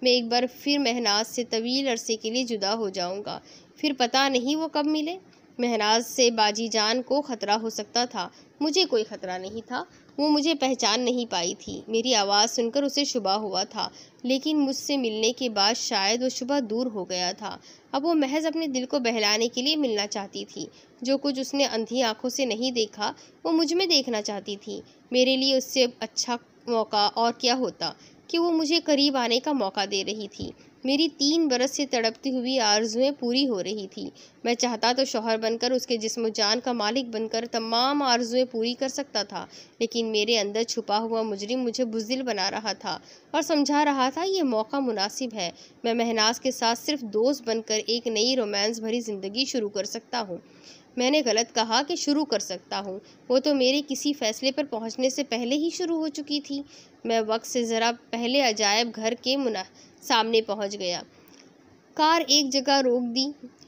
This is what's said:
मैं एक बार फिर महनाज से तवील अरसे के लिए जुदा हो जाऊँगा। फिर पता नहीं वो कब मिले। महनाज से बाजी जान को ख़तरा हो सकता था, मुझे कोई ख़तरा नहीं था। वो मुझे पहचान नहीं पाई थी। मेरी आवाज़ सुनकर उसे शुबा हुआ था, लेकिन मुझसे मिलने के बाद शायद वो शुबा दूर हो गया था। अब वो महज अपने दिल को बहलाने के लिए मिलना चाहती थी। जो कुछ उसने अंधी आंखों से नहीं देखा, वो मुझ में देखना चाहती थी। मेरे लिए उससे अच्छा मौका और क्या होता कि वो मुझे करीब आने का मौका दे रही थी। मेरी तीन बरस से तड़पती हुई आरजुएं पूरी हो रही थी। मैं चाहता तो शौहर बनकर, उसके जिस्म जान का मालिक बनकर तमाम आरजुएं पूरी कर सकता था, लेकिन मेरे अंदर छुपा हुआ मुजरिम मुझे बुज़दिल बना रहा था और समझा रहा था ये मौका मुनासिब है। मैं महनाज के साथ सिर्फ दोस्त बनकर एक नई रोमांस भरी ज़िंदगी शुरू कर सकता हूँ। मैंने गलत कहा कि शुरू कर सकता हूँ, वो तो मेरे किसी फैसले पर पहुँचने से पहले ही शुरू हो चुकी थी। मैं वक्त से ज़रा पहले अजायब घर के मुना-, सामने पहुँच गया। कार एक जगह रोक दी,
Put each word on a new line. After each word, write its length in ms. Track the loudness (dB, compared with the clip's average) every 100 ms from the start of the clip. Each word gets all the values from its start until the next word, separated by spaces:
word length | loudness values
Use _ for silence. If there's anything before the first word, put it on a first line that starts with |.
मैं 60 | 4
एक 180 | 4 4
बार 180 | 0 0
फिर 320 | -2 0 2
महनाज 480 | 2 0 0 0 0
से 180 | -4
तवील 440 | -2 -2 -2 -2 -2
अरसे 280 | -2 -2 -4
के 140 | -2
लिए 140 | -2
जुदा 260 | -2 -2 -2
हो 180 | -2 -2
जाऊँगा। 500 | -4 -4 -6 -8 -10 -14 -20 -20 -4
फिर 140 | -2
पता 360 | 0 2 2 2
नहीं 280 | 2 0 -2
वो 120 | -2
कब 180 | 0 0
मिले। 300 | 0 -2 -6 -12 -20 -14 -4
महनाज 440 | 0 2 4 2
से 260 | 2 4 4
बाजी 380 | 4 2 2 -2
जान 340 | 0 2 0
को 180 | 0 -2
ख़तरा 340 | -2 -4 0
हो 160 | 0 0
सकता 340 | -6 -4 -2 -2
था, 240 | -4 -8 -10 -16 -4
मुझे 220 | 0 2
कोई 180 | 2 0
ख़तरा 360 | -2 -6 -8 -8
नहीं 240 | -8 -10
था। 240 | -8 -8 -8 -14 -10 -2
वो 100 | 2
मुझे 260 | 4 2
पहचान 460 | 2 0 0 0 0
नहीं 260 | 0 0 -2
पाई 280 | -2 -4
थी। 280 | -6 -10 -12 -4
मेरी 240 | -2 2
आवाज़ 380 | 2 2 2 2
सुनकर 340 | 0 -2 0
उसे 200 | 0 0
शुबा 300 | -2 -2 0
हुआ 300 | -2 -2 -6
था, 260 | -6 -6 -10 -10 -20 _
लेकिन 320 | -2 -2 0 0
मुझसे 400 | 0 -2 -2 -2
मिलने 340 | 0 0 0
के 160 | 0 -2
बाद 260 | 2 2
शायद 480 | 0 -2 0 0 0
वो 60 | 0
शुबा 300 | -2 -2 -2
दूर 260 | 0 -2 -2
हो 180 | -4
गया 280 | -6 -4 -4
था। 260 | -4 -10 -12 -18 -20 -6
अब 80 | -2
वो 120 | 2
महज 320 | 2 2 0 -2
अपने 200 | -2 -2
दिल 160 | -2
को 140 | -2 0
बहलाने 480 | 0 2 2 2 0
के 140 | -2
लिए 140 | 0 0
मिलना 300 | 0 0 -2
चाहती 380 | -6 -8 -10
थी। 240 | -10 -12 -12 -14 -20 -6
जो 140 | -2 0
कुछ 240 | 0 -2
उसने 240 | -2 0
अंधी 360 | 0 0 -2 0
आंखों 280 | 0 -2 -4
से 160 | -2 -2
नहीं 260 | 0 -2
देखा, 420 | -2 -2 -4 -6 -6 -16 -8
वो 80 | 0
मुझ 200 | 2 2
में 160 | 2 2
देखना 320 | 2 2 -2
चाहती 360 | -4 -8 -8 -10
थी। 260 | -10 -12 -14 -20 0
मेरे 240 | 4 4 4
लिए 200 | 2 2
उससे 340 | 2 2 2 0
अच्छा 380 | -8 -6 -4 -6 -8 _ -2
मौका 380 | -2 0 2 2
और 260 | 2 0
क्या 220 | 0 0
होता 400 | 0 -2 -4 -8 -10 -18 -20 -4
कि 80 | 0
वो 120 | 2
मुझे 300 | 2 2 0
करीब 360 | 2 4 4 2
आने 220 | 2 0
का 120 | 0
मौका 340 | 0 0 -2 -2
दे 160 | -2
रही 260 | -4 -6 -8
थी। 240 | -10 -12 -12 -20 _ 0
मेरी 200 | 2 2
तीन 380 | 0 2 4 4
बरस 240 | 2 0
से 120 | -2 -2
तड़पती 440 | 0 0 -2 -4
हुई 260 | -2 0 2
आरजुएं 540 | 2 2 2 2 0
पूरी 320 | 0 0 2
हो 160 | 2 0
रही 260 | -4 -6 -8
थी। 240 | -10 -12 -14 -20 _
मैं 100 | -2
चाहता 380 | 0 0 2 2
तो 120 | 2
शौहर 320 | 0 0 0 0
बनकर, 340 | 0 0 0
उसके 240 | 0 0 -2
जिस्म 320 | -2 -2 -2
जान 320 | 0 0 0
का 120 | -2
मालिक 380 | -2 0 -2 -2
बनकर 360 | -4 -4 -4 -4
तमाम 560 | -4 0 0 2 2
आरजुएं 440 | 2 2 2 0 0
पूरी 260 | 0 -2
कर 140 | -2 -4
सकता 340 | -4 -6 -6
था, 220 | -6 -8 -12 -16 -14 -4
लेकिन 260 | -2 -2 0
मेरे 300 | 0 2 2
अंदर 260 | 2 -2
छुपा 340 | -2 -4 -2 -2
हुआ 260 | 0 -2
मुजरिम 380 | -2 -4 -4 -2
मुझे 240 | -2 -2
बुज़दिल 380 | -2 -4 -4 -4
बना 260 | -2 -2 -2
रहा 260 | -4 -6
था 260 | -6 -6 -8 -10 -20 _
और 80 | -2
समझा 400 | 2 2 4 4
रहा 280 | 4 2 0
था 120 | 0
ये 200 | 0 0
मौका 380 | 2 0 0 -2
मुनासिब 540 | 0 -2 -2 -4 -6
है। 180 | -4 -6 -8 -20 -4
मैं 100 | 0
महनाज 440 | 0 2 4 2 2
के 140 | -2
साथ 240 | 0 0 0
सिर्फ 260 | -2 -4
दोस्त 440 | -2 2 2 2 -2
बनकर 320 | -4 -2 -4
एक 300 | -2 -2 0
नई 260 | 0 2
रोमांस 460 | 2 0 0 -2 -2
भरी 200 | -2 -2
ज़िंदगी 460 | -2 -6 -4 -4 -2
शुरू 220 | -2 -2
कर 160 | -4
सकता 340 | -6 -8 -6 -6
हूँ। 220 | -6 -10 -14 -20 -20 -20 -10 -2
मैंने 220 | 2 2
गलत 280 | 2 0 0
कहा 320 | 0 2 2
कि 140 | 0 -2
शुरू 280 | 0 0
कर 140 | 2 -2
सकता 400 | -2 -10 -8 -8
हूँ, 220 | -6 -10 -14 -10 0
वो 80 | 2
तो 160 | 4
मेरे 260 | 4 4 2
किसी 320 | 0 -4 -2
फैसले 380 | -2 -2 -2 -2
पर 140 | -2
पहुँचने 460 | -2 -4 -6 0 0
से 120 | 0
पहले 340 | -2 -2 0 0
ही 140 | 0
शुरू 260 | -2 -2 -2
हो 100 | -2
चुकी 320 | -6 -4 -4
थी। 220 | -4 -8 -10 -18 -20 -8 0
मैं 140 | 0
वक्त 260 | 2 -2 -2
से 180 | -2
ज़रा 260 | 0 2 0
पहले 480 | 0 -6 -4 2 4
अजायब 500 | 4 4 2 2 0
घर 240 | -2 -2
के 220 | -2 0 0
मुना-, 300 | 0 -2 -6 -14 -20 -8
सामने 380 | 2 2 4 2
पहुँच 360 | 2 -2 -4 -4
गया। 260 | -4 -4 -8 -18 -20 -20 -20 -20 -20 -20 _ 2
कार 260 | 4 4
एक 280 | 4 4 4
जगह 280 | 2 4 4
रोक 240 | 4 2
दी, 240 | 0 -2 -2 -6 -16 -20